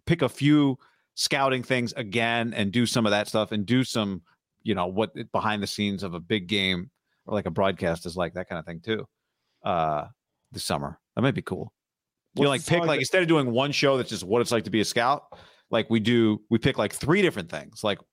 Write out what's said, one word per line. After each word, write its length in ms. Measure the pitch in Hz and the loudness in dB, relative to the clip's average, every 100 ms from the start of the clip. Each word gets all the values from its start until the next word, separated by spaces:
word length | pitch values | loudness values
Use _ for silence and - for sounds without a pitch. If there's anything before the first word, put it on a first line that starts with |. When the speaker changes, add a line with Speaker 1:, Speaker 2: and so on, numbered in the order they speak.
| - | -2
Speaker 1:
pick 160 | 165 | 2
a 80 | 127 | 0
few 480 | - 143 151 143 131 _ _ _ - | 2 4 6 4 0 _ _ _ -6
scouting 460 | - 147 135 131 | -2 2 2 0
things 300 | 117 131 120 | 0 0 -2
again 600 | - 110 113 113 117 117 113 | -4 -4 0 0 0 -2 -2
and 160 | 101 | 0
do 140 | 117 117 | 2 2
some 200 | 127 110 | 2 2
of 60 | |
that 160 | 104 107 | 2 2
stuff 240 | 110 104 | 0 0
and 140 | 107 98 | -2 0
do 180 | 127 | 0
some, 380 | 127 120 104 90 - _ _ _ | 2 -2 -2 -4 -12 _ _ _
you 100 | 110 | -4
know, 140 | 95 90 | -2 -2
what 240 | 95 107 - | -2 -2 -4
it, 160 | 113 | -6
behind 300 | 110 107 107 | -2 -2 -2
the 60 | 98 | -4
scenes 340 | - 104 98 | -2 -4 -4
of 100 | 95 85 | -6 -8
a 40 | |
big 280 | 85 110 87 | -4 -4 0
game 420 | 101 95 90 104 _ _ _ - | 0 2 0 -4 _ _ _ -4
or, 80 | 104 | -4
like, 100 | 90 | -2
a 60 | |
broadcast 540 | 82 98 90 87 82 87 | 0 0 0 -2 -2 -6
is 100 | 90 | -6
like, 160 | 85 90 | -6 -6
that 120 | 92 | -10
kind 80 | 87 | -10
of 60 | 80 | -10
thing 140 | 85 | -10
too, 280 | 110 110 101 _ _ _ _ _ | -6 -6 -6 _ _ _ _ _
uh, 420 | 104 87 78 76 - - _ _ _ | -2 0 0 -2 -6 -14 _ _ _
this 120 | 95 | -10
summer. 360 | - 78 69 - _ - | -4 -4 -6 -12 _ -2
That 60 | |
might 140 | 127 - | 0 0
be 60 | |
cool. 320 | - 92 113 _ _ _ _ _ _ - | -6 -8 -10 _ _ _ _ _ _ 0
You 80 | |
know, 60 | 143 | 2
Speaker 2:
What's 100 | 131 | 2
Speaker 1:
like, 60 | 156 | 0
Speaker 2:
the 40 | |
Speaker 1:
pick, 100 | 170 | 0
Speaker 2:
song 80 | 165 | 2
Speaker 1:
like, 100 | 139 | 0
Speaker 2:
that 40 | |
Speaker 1:
instead 200 | 131 185 | 0 2
of 40 | 170 | 4
doing 240 | 160 127 | 4 2
one 200 | 117 143 | 0 0
show 260 | 135 139 135 | 2 2 2
that's 120 | 120 | 0
just 140 | 101 | -6
what 180 | 90 117 | 0 0
it's 100 | 117 | 2
like 120 | 117 98 | 0 0
to 40 | |
be 100 | 107 | 0
a 40 | 98 | 0
scout, 380 | 117 120 147 - - - _ - | 2 2 0 -4 -20 -20 _ -2
like, 200 | 117 107 | -2 2
we 100 | 113 | 0
do, 420 | 107 120 110 107 - | 4 4 4 2 0
we 100 | 117 | 0
pick, 180 | 139 - | 2 0
like, 160 | 104 | -2
three 280 | - 123 190 | -2 0 2
different 280 | 180 107 82 | 2 0 -8
things. 340 | 78 71 - | -10 -12 -6
Like, 160 | 107 95 - | -4 -4 -8